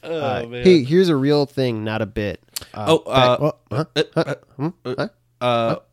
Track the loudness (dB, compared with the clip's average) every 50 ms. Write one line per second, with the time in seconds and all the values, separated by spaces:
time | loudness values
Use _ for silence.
0 | -8 -8 -6 -4 -4 -4 -4 -4 -6 -8 -10 0 4 6 6 6 4 2 2 2
1 | 4 4 2 2 2 2 2 2 0 -2 -2 -2 -2 -2 -2 -2 -4 -4 -4 -4
2 | -4 -4 -4 -6 -4 -4 -6 -8 _ _ _ -16 -16 -14 -12 -8 0 0 0 0
3 | 0 0 2 2 4 4 2 2 0 -2 -2 _ _ _ -6 -6 -6 -4 _ -4
4 | -4 -2 _ -4 -2 -2 -6 -10 _ _ _ -6 -6 -6 -6 _ _ -10 -6 -6
5 | -6 -6 _ _ _ _ _ _ -2 0 0 2 0 0 -2 -4 _ _